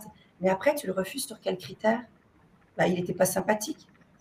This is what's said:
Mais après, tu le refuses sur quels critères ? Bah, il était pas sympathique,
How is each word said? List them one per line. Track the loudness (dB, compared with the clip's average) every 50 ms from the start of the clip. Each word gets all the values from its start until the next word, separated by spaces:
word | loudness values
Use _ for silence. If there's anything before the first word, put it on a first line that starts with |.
| -2 -6 -16 -20 _ _ _ _
Mais | 0 0
après, | 2 4 4 2 2
tu | 2 -2
le | -4 -2
refuses | -2 -2 -2 -4 -8 -8
sur | -8 -10 -6
quels | -4 -4 -4 -4
critères ? | -6 -12 -14 0 2 2 2 2 -2 -8 -18 _ _ _ _ _ _ _ _ _ _ _ _ 0
Bah, | 2 2
il | 2 0
était | 0 -2 2
pas | 2 2
sympathique, | 2 2 0 0 2 0 0 0 -6 -8 -10 -12 _ _ _ _ _ _ _